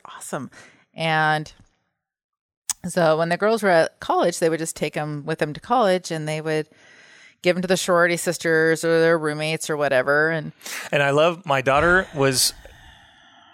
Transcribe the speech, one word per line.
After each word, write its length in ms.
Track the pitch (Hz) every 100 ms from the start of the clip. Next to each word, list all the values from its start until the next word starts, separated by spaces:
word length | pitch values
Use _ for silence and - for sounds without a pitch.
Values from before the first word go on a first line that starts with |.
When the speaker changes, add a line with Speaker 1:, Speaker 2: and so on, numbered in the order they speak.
| -
Speaker 1:
awesome." 440 | - - 165 123 - - _ _ -
And 580 | 160 156 156 156 151 - _ _ _ _ _ _ _ _ _ _ - - 180
so 300 | 185 165 156
when 120 | 165
the 80 | 175
girls 240 | 208 226
were 80 | 202
at 300 | 170 - -
college, 400 | - 359 180 170
they 100 | 165
would 100 | 160
just 160 | 165 -
take 200 | 151 160
'em 300 | 151 147 143
with 140 | 160
them 140 | 156
to 60 | 147
college, 520 | - 254 202 185 -
and 160 | 160 151
they 120 | 156
would 280 | 156 156 151 _ - - - - - _
give 140 | 180 175
'em 60 |
to 60 | 185
the 100 | 185
sorority 400 | - 175 175 170
sisters 680 | 185 160 165 160 160 160
or 160 | 165 165
their 160 | 165 165
roommates 520 | 156 151 156 160 -
or 60 | 151
whatever. 540 | 143 131 127 147 156
And 200 | 165 156 - - - -
Speaker 2:
And 120 | 151
I 60 | 139
love, 340 | 143 165 170 143
my 160 | 135
daughter 460 | 131 139 165 180 190
was 400 | 151 135 127 - - - - - - _ _ _ _ _